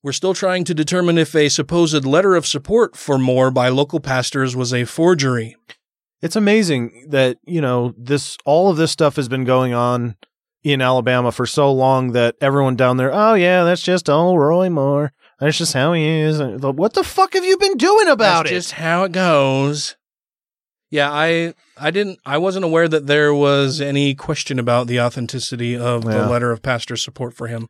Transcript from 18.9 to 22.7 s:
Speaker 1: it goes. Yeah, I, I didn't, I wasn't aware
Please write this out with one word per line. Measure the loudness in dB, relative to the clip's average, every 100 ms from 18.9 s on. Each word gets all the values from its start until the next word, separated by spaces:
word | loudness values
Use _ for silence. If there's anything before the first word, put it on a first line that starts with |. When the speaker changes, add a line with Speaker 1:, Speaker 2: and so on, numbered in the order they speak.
| -2
Speaker 1:
it | -2
goes. | 0 2 2 2 0 -2 -2 -8 -12 _ _ _ _ _ _ _ _ _
Yeah, | -2 0
I, | 0 0 0 -4 -10 _ -6
I | -4
didn't, | -2 -4 -8 -4
I | -2
wasn't | -2 -2
aware | 0